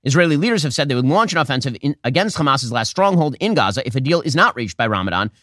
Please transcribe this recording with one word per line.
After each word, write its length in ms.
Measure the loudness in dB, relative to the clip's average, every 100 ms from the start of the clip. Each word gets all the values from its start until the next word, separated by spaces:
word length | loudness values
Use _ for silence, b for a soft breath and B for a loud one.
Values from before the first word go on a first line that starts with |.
Israeli 320 | 2 2 4 2
leaders 280 | 2 0
have 100 | -2
said 160 | -2 -2
they 60 | 0
would 100 | 2
launch 260 | 2 0
an 60 | 0
offensive 400 | -2 -2 -4 -4
in, 140 | -6 -4
against 340 | -2 -2 -2 0
Hamas's 340 | 0 0 0
last 180 | -4 -4
stronghold 460 | 0 2 2 0 -2
in 140 | 0
Gaza 320 | 2 2 0 -4
if 100 | -2
a 60 |
deal 200 | 0 0
is 140 | 0 2
not 200 | 2 0
reached 220 | -8 -2
by 100 | 0
Ramadan, 420 | 0 0 -2 -2 _